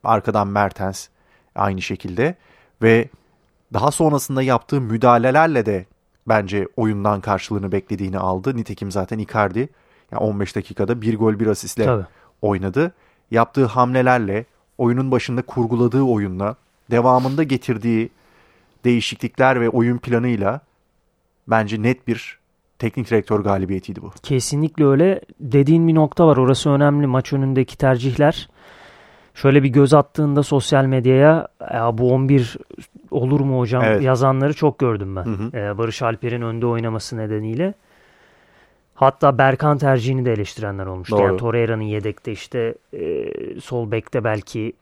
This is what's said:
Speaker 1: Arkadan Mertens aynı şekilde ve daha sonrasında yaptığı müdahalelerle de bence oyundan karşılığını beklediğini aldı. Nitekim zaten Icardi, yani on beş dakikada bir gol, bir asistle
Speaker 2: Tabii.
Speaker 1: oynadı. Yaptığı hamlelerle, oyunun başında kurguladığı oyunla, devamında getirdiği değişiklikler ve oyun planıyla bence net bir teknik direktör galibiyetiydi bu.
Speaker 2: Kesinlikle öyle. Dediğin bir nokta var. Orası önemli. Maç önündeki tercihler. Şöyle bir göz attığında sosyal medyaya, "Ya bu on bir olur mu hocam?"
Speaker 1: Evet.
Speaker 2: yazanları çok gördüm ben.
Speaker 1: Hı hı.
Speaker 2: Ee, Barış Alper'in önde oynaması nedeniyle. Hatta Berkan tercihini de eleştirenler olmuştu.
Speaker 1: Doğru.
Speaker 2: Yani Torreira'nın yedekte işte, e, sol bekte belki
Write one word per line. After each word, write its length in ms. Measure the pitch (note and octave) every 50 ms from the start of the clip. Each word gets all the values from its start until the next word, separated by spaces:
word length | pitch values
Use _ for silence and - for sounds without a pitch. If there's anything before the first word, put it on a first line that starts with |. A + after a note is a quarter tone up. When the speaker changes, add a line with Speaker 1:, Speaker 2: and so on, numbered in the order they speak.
| -
Speaker 1:
Arkadan 440 | G2+ A2+ G#2+ - - G#2 G#2+ G2+ G2+
Mertens 600 | G2+ G#2 G2+ F#2+ - - G2 F#2+ F#2+ - - _ _ _ _ _ _ _ _ _ _
aynı 280 | - G2 G2+ F#2+ F#2
şekilde 520 | - - - - - - F2+ G2 B2 D#3+ F3+ _ _ _ _ _ _ _ _ _
ve 260 | A2+ A2+ A2+ A#2 A2+ C3 - _ _ _ _ _ _ _ _ _ _ _
daha 180 | - - G#2+ D3
sonrasında 520 | D3 - E3+ D#3 D3 C#3 - - C#3 C3
yaptığı 380 | C3 C3 B2+ A2+ - - - C#3
müdahalelerle 840 | B2+ G#2+ A2 A2+ A#2 B2 A#2+ A#2 A#2 B2+ C3 D3+ D#3+ E3 D3+ B2 G#2+
de 200 | G#2+ G2+ F#2 F#2 _ _ _ _ _ _ _ _ A2+
bence 400 | A2+ G#2+ G2+ F#2 G2+ G2+ F#2 - _
oyundan 440 | - A2+ A2 G#2+ G2+ G2 G#2 G#2 G2
karşılığını 520 | F#2+ G#2+ G2+ F#2+ - - G#2+ G2+ G2 F#2+
beklediğini 460 | F#2 G2 - _ G#2+ F#2 G2 F#2+ F#2 F#2+
aldı. 380 | F#2 F#2 F#2 F#2 F#2 C3+ C3
Nitekim 340 | A#2 A2 - G#2 - G#2 G2
zaten 280 | F2+ G2+ F#2 - A#2 A2
Icardi, 500 | G#2 - - A2+ G#2 G2 F2+ A2 C3 D#3 _ _ _ _ _ _ _ _
yani 80 | - A2
on 200 | G2+ G#2+ G#2 G2+
beş 160 | G2+ F#2 -
dakikada 460 | G#2+ F2+ - F#2+ - G#2 F#2+ A#2+ A#2+
bir 160 | G#2+ A2+ A2+ G#2
gol, 200 | A2+ A2 G#2+ G2+
bir 80 | A2+
asistle 380 | G#2+ G#2 - - F2 - - A2
Speaker 2:
Tabii. 200 | C3 B2 G#2+ F2+ - _ _ _ _ _ _
Speaker 1:
oynadı. 500 | - G#2 G2+ F#2 F#2+ G2 F2+ C3+ D#3+ F3 _ _ _ _ _ _ _ _
Yaptığı 340 | A2 A2+ A#2 - _ C#3+ C3+
hamlelerle, 800 | A2+ G#2 B2+ B2 B2 B2+ C3 B2+ B2+ B2+ B2 A2 G2 G2 G#2+ A#2+ _ _ _ _ _ _ -
oyunun 320 | B2+ A#2+ A#2+ B2+ C3 C3+
başında 320 | B2+ A#2+ - - B2 B2
kurguladığı 600 | A#2+ - - B2+ A#2 A2+ B2 A#2 B2 A#2+ A2+ C3+
oyunla, 520 | C#3 B2+ A#2+ G#2+ G2+ G2 F2+ F#2 G2 G#2 B2 _ _ _ _ _ _ -
devamında 520 | A#2 A#2 A#2+ B2+ B2+ B2+ B2+ C3 C3+ D3
getirdiği 680 | E3 C#3 C3 B2 - - A#2+ A2 G#2 A#2 A2+ A2 A#2 - _ _ _ _ _ _ _ _ _ _ _ _ _ _ _
değişiklikler 760 | B2 A#2+ A#2+ - - - - - A#2 _ - C3 C3 C3 B2
ve 80 | A#2 A2+
oyun 300 | - A#2+ A#2 A#2+ B2 A#2+
planıyla 600 | - B2+ A#2+ A#2 A#2+ B2+ A#2+ G#2 G2 G2 A#2+ D3 _ _ _ _ _ _ _ _ _ _ _ _ _ _ _ _ _ -
bence 340 | A2+ A2+ G#2+ G2+ A2 G#2+
net 260 | G#2 A#2+ B2+ B2+ _ -
bir 300 | A2+ A2 - - - _ _ _ _ _ _ _ _ _
teknik 320 | - A2+ - - A2+ -
direktör 300 | A#2 G#2+ G2 - A2+ G#2
galibiyetiydi 640 | G2 G2+ G2 F#2+ F#2+ F2 G2 F#2 - - F#2+ -
bu. 80 | - - - -
Speaker 2:
Kesinlikle 640 | - - C#3+ B2+ - - D3 C#3+ D#3 D#3 _ - D3+
öyle. 340 | C#3 C3+ C3+ E3+ F#3+ F#3+ - - _ - _
Dediğin 480 | D#3 C3 A2+ C#3+ C#3 C#3 D#3+ E3 E3 E3
bir 60 | D#3+
nokta 320 | D#3+ D#3 D3 - - F3
var. 100 | D#3+ C#3+
Orası 340 | B2 B2+ B2+ C3+ - - D3+
önemli. 360 | C#3+ C#3 D3 C#3+ C#3+ D3 D3
Maç 260 | C3+ B2 C3 C3 -
önündeki 460 | C#3+ C3+ C3+ C3+ C3 C3 C3 - - -
tercihler. 720 | D3 C3+ C3 B2 B2 C3+ B2 C3 D3 D3+ E3 - - - _ _ - - - - - - - - - _ _ _ _ _ _
Şöyle 280 | - - C3+ C#3 C#3+
bir 60 | C3+ C#3
göz 260 | A#2 C#3+ C#3 B2+ D3
attığında 480 | D3 C#3 _ _ - D3+ D3 C#3+ D3
sosyal 420 | C#3+ - D3 C#3 - - D#3 C3+ C3+
medyaya, 640 | C3 C3 C3 A#2 B2+ C3 C3 C#3+ D3+ D#3+ E3 - - _ _ - - -
"Ya 240 | A#2 A2+ A#2+ A2+ A2+
bu 140 | B2+ B2 B2+
on 140 | C3 C3+ C3
bir 280 | C#3+ C3+ B2 A#2 - - - _ - - - _ _ - _ -
olur 300 | - C3+ A#2+ C3 C#3+ D3
mu 180 | C#3 C#3 C3 B2+
hocam?" 240 | A#2+ G#2+ B2 B2+ B2
Speaker 1:
Evet. 180 | A2 A2 G2+
Speaker 2:
yazanları 520 | C#3+ C3 C3 A#2 C3+ C3+ C3 C3 C3+ D3 D3+
çok 240 | - D#3+ D3 - _
gördüm 380 | C3+ B2 A2+ G2+ G2+ F#2+ F#2+
ben. 80 | F#2+ F2+
Speaker 1:
Hı 60 | A2+
hı. 260 | G#2+ F#2+ G#2+ A#2 C3+
Speaker 2:
Ee, 220 | A#2+ G2+ G2+ G2+ G2
Barış 240 | A2+ A2+ A2 -
Alper'in 400 | C3 A#2 A2+ A2 - A#2+ A#2 A#2+
önde 240 | A#2 A#2 A2+ A#2 A#2+
oynaması 500 | A#2+ A#2 A#2 A2+ A2+ A2 A2 - - B2
nedeniyle. 580 | A2 A2 G#2 G#2+ G#2+ G#2+ A2 A2 B2 F3 F#3+ G#3 _ _ _ _ _ _ _ _ _ _ _ _ _ _ _ _ _ _ _ _ _ _ _ _
Hatta 440 | - C3+ C3+ - _ - C#3+ C3+ A#2
Berkan 400 | C3+ C3+ C3 - D#3 D3+ D3 C#3
tercihini 460 | D3 C#3 C3+ B2+ A2 B2+ C3+ C3 B2
de 80 | B2
eleştirenler 540 | A2+ G#2 G#2 - - - A2 G2+ G2 G2 F#2+
olmuştu. 300 | F#2+ F#2 F#2 F2+ - G#2+
Speaker 1:
Doğru. 60 | G#2 G2+
Speaker 2:
Yani 100 | G2 F#2
Torreira'nın 460 | F#2 A2+ A#2 A#2 A#2+ A#2 A2+ A2+ A2
yedekte 500 | A2 G#2+ G#2 G#2+ G2+ A2 G#2 - _ A#2+
işte, 420 | G#2+ - - - - B2 A2+ A2+ - - _ _
e, 320 | - - E2+ D#2 E2+ C#2 A1 - - - - - - -
sol 300 | - - B2+ B2 A#2 G#2+
bekte 340 | A2 A2+ - - - B2+ G#2+
belki 480 | A2+ G#2+ G#2 G2 - - A#2 G#2+ A#2 - _